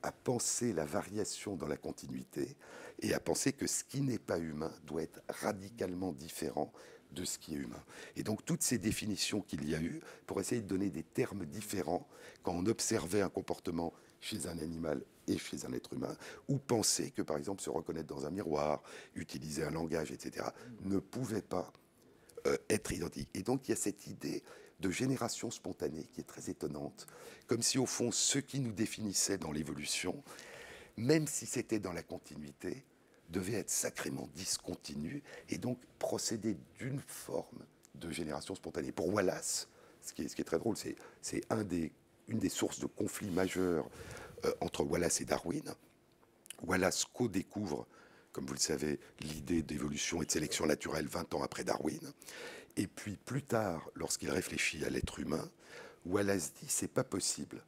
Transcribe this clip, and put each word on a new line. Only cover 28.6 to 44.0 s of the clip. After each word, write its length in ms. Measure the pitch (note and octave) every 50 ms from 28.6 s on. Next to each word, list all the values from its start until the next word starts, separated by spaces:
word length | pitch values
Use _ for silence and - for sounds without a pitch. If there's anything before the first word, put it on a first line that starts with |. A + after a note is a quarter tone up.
| C3+ A#2
définissait 680 | G#2+ F#2 A2 G2+ - - G#2+ G#2 F#2 - - - G2 F#2
dans 120 | D#2+ D#2+
l'évolution, 720 | D2+ D2+ D#2+ C#2 D2 C#2+ D2 - - - - F2+ - C#3+ - - - - - - - - - - - - - - -
même 300 | - G#2+ B2 D3+ D#3+ D#3
si 220 | C#3+ - - A#2 G#2
c'était 320 | - B2 G#2+ - A2+ G#2+
dans 140 | G2+ F#2+ F2
la 100 | E2 D#2+
continuité, 840 | - F2+ F2 - - - - D2+ C#2+ C#2+ _ - F#2 - C3+ - _ - _ _ _ - - _ -
devait 240 | E2 G2 F#2 F#2 A#2
être 180 | G2+ - -
sacrément 580 | - - - - - - - - C#2 C#2+ C#2 - -
discontinu 880 | - F#3+ - - - - - F2+ - - - C#2+ C#2+ D2+ - C#3 C#3+ - - - - - -
et 80 | - -
donc 220 | - A#2+ B2+ - - - - -
procéder 580 | - - - A2+ - - A2 A2+ F#2+ A2+ G2+ D2 B1+ - - -
d'une 240 | G#2 C3+ C3+ C#3 - -
forme 580 | - - - - - - - - - - - - _ _ - - _
de 160 | C#2+ C#2+ E2+
génération 420 | D#2 E2 F2 D#2 C#2+ C#2 - - F#2+
spontanée. 380 | - - E2+ D#2+ F2 C#2+ C2
Pour 200 | - - D#2+ E2+
Wallace, 580 | G2+ G#2+ F#2+ F2 - - - - - - - - - - - - - - -
ce 100 | - -
qui 100 | - D#2
est, 40 | D2
ce 80 | -
qui 60 | -
est 40 | D2+
très 140 | - - D#2+
drôle, 180 | E2 A2+ G2+ -
c'est, 180 | - - - - - - - - -
c'est 180 | - - G#2+ A#2 -
un 140 | - A2 G#2+
des, 280 | F#2+ F2+ F2 D#2+ D2+ - - - _ - _ - -
une 100 | A2 A2
des 120 | G2+ F2+
sources 300 | - - - - - -
de 60 | C#2+
conflits 460 | - - - G#2 - - - - G2+
majeurs, 580 | E2+ F2 F#2 F#2 - F2+ F#2 F2+ F2 D#2 A#1+ - - -